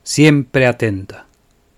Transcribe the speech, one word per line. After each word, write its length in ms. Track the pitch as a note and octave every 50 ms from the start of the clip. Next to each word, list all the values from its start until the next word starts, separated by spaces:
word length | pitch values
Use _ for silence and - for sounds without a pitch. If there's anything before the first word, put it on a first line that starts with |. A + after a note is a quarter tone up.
siempre 640 | _ - - - D3 D#3 D3 C#3+ C3+ - - C#3 C3
atenta. 580 | B2 A#2 - A#2+ A2 G2+ F#2+ G2 - - - - _ _ _ _ _ _ _ _ _ _